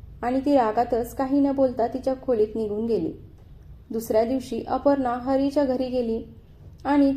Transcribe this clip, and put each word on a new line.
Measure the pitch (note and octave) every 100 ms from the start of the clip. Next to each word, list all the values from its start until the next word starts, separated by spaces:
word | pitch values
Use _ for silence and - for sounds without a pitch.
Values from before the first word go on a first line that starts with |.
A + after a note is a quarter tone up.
| - -
आणि | A#3 C4
ती | C4+
रागातच | C#4+ A3 G#3+ B3 A#3 A#3
काही | - C4 C#4+
न | C#4
बोलता | C#4 C4 B3 A#3
तिच्या | C4 C4 C4
खोलीत | - A#3 G#3+ A3
निघून | G#3+ G#3 A#3
गेली. | G#3+ D#3+ - - - - - - - -
दुसऱ्या | A3 A3 A3
दिवशी | A3+ C4+ B3+ A#3 -
अपर्णा | C4 C4+ C#4 B3 A#3+
हरीच्या | B3 C4+ C#4 C#4
घरी | C#4+ B3+ B3+
गेली | B3+ A#3 A3+ - - - - - -
आणि | - C#4+ C#4